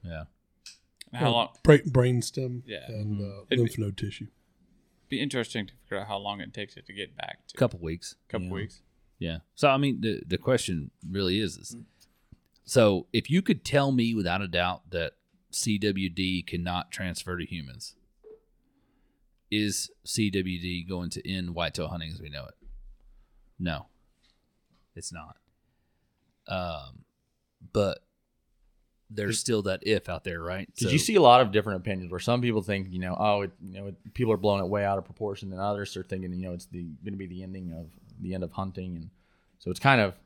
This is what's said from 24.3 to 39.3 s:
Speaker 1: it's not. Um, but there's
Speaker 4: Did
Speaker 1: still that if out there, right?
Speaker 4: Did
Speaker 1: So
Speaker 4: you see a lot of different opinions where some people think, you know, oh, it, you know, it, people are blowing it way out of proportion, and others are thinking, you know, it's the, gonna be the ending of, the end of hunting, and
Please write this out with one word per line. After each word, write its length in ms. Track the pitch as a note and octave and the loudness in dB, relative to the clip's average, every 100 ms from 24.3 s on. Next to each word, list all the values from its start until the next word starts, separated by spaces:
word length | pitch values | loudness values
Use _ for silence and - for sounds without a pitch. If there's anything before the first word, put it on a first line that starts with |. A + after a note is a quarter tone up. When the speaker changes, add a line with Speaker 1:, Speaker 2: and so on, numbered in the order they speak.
| _ _ _ _ _ _ E2+ | _ _ _ _ _ _ -14
Speaker 1:
it's 160 | - | -12
not. 240 | E2+ D#2 - _ _ _ _ _ _ _ _ _ _ - | -12 -16 -20 _ _ _ _ _ _ _ _ _ _ -6
Um, 560 | F#2+ F2+ D#2 C2+ A#1+ - _ _ _ _ _ - | -4 -4 -8 -12 -20 -20 _ _ _ _ _ -4
but 320 | A2 G2+ - _ _ _ _ _ _ _ _ _ _ _ | 0 0 0 _ _ _ _ _ _ _ _ _ _ _
there's 260 | G#2+ G2+ A2 | -4 0 0
Speaker 4:
Did 40 | |
Speaker 1:
still 220 | - A2+ | 2 2
that 180 | G2 F#2 - | 2 -2 2
if 220 | G#2 - | 2 2
out 160 | E2+ | -8
there, 180 | - E2+ | -6 -6
right? 260 | E2 F#2+ - | -4 -6 -8
Speaker 4:
Did 120 | - A2+ | -2 2
Speaker 1:
So 40 | |
Speaker 4:
you 80 | D3+ | 4
see 180 | - G#3 | 6 10
a 40 | |
lot 200 | C#3 B2 | 12 12
of 100 | A#2+ | 8
different 280 | G#2 G#2 F#2+ | 4 2 -2
opinions 300 | F2+ F#2+ F2+ | -4 -6 -6
where 80 | F2+ | -6
some 200 | - B2 | 0 2
people 220 | B2 A2 | 2 0
think, 260 | F#2+ G2 F#2+ | 0 -2 -2
you 80 | F#2 | -4
know, 160 | F2+ F2+ | -4 0
oh, 240 | G#2+ G#2 | 2 2
it, 80 | G2 - | 0 -8
you 120 | F#2 | -16
know, 120 | F#2+ G2+ | -12 -12
it, 260 | F#2 - | -12 -14
people 180 | - A#2+ | -2 2
are 60 | G#2 | 4
blowing 260 | G#2 G2 | 4 4
it 40 | F2+ | 2
way 160 | G2+ | 2
out 120 | G2+ G2 | 2 0
of 60 | |
proportion, 480 | F#2 - G#2+ G2 G2 | -4 -6 -6 -6 -8
and 80 | F#2 | -4
others 360 | G2+ G#2 G2+ - | -2 -2 -6 -8
are 60 | |
thinking, 300 | F#2 F#2+ F#2 | -6 -6 -6
you 80 | F2+ | -6
know, 140 | F#2 | -6
it's 120 | F2 - | -8 -10
the, 200 | F2+ F2 D2 | -12 -10 -12
gonna 120 | G2+ G2+ | -10 -10
be 80 | F#2+ | -10
the 160 | F2+ | -10
ending 300 | F#2 F#2+ F2+ | -12 -10 -10
of, 140 | E2 E2 - - - | -10 -14 -18 -20 -12
the 140 | F2+ | -6
end 80 | F#2 | -4
of 100 | F2 | -6
hunting, 440 | - F#2+ F#2 F#2 E2+ | -6 -6 -6 -8 -8
and 140 | E2 _ _ | -12 _ _